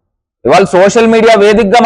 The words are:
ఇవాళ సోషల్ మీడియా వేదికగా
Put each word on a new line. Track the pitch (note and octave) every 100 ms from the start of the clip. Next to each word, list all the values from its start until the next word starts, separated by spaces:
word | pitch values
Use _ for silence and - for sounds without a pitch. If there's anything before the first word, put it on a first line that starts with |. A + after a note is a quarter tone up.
| _ _ _ _ A2+
ఇవాళ | E3 G3 F3+
సోషల్ | G3+ A#3 A3+
మీడియా | A3+ A3+ A3
వేదికగా | G3+ G#3+ G#3 A#3